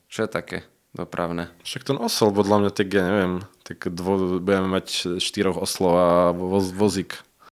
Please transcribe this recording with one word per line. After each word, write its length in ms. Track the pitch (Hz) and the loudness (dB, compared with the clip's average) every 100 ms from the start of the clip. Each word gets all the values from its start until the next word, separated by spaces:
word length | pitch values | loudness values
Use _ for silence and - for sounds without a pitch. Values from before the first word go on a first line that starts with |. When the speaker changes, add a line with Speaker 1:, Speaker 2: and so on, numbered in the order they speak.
| _ | _
Speaker 1:
Čo 140 | - | -6
je 60 | 107 | -4
také 300 | 85 - 87 - _ _ - | -4 -8 -12 -12 _ _ -12
dopravné? 520 | 85 87 85 85 85 - | -10 -6 -4 -4 -8 -12
Speaker 2:
Však 200 | - - | -12 -12
ten 140 | - 139 | -4 -4
osol, 320 | 233 - 107 | -2 2 2
podľa 260 | 101 98 104 | 4 4 4
mňa, 80 | 101 | 2
tak 160 | - 98 | 0 0
ja 100 | 98 | 0
neviem, 300 | 90 101 92 90 98 _ - | 2 2 0 -2 -8 _ -20
tak 240 | 90 - | -10 -8
dvo-, 480 | 87 90 98 92 90 | -6 -2 0 0 -2
budeme 280 | 90 98 95 | 0 0 2
mať 160 | 95 - - 90 90 | -2 -2 -6 -4 -4
štyroch 380 | - - 95 85 | -4 -2 -2 0
oslov 340 | 92 - 92 87 | -4 0 2 4
a 100 | 90 87 87 | 6 6 4
voz-, 400 | 87 90 98 95 | 2 0 0 0
vozík. 480 | 92 104 92 87 - - _ - | 0 0 2 -6 -10 -16 _ -20